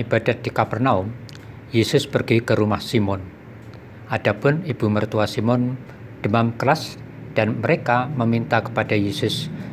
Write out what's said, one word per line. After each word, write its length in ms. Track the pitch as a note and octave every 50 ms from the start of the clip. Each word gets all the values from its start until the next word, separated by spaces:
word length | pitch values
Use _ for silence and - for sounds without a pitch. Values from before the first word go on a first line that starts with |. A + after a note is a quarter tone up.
| A#2
ibadat 400 | - A#2+ A2 - B2+ A2+ - -
di 80 | A#2
Kapernaum, 560 | - - A2 - - G#2+ C3 C3+ A2+ F#2 F#2+ A2 A#2+ - - - - - - - - - - -
Yesus 320 | - A2+ G#2+ - - - -
pergi 400 | - - A#2+ - - A#2 A2+ A#2
ke 160 | - - -
rumah 240 | G#2+ G#2+ G#2 - -
Simon. 400 | - - A2 G2+ G2 G2 F#2 F#2 F2+ - - - - - - - - - - - - - - - -
Adapun 560 | A2+ A2 - A#2 G#2 - - C#3 D3 E3 F#3
ibu 240 | D#3+ A#2 - A2+ G#2
mertua 380 | G#2 G#2+ G#2+ - - G#2+ G#2 G2+
Simon 480 | - - G#2+ A#2 B2 B2 B2 B2 C3 B2+ - - - - - - - -
demam 320 | - G#2 G#2+ A#2 A#2 A#2 A#2 -
keras, 400 | A#2+ C3 D#3 D#3 - - - - - - - - - - - A2
dan 240 | A2 G#2+ C3 B2 G#2
mereka 480 | - - - - - A#2+ B2 B2+ C3
meminta 480 | - B2 A#2 A#2 A#2 A#2 A2+ - A#2+ A2+
kepada 400 | - - A#2 A#2+ G#2+ - A2 G#2
Yesus 480 | G2+ G2+ G2 - - G#2 - - - - - - - -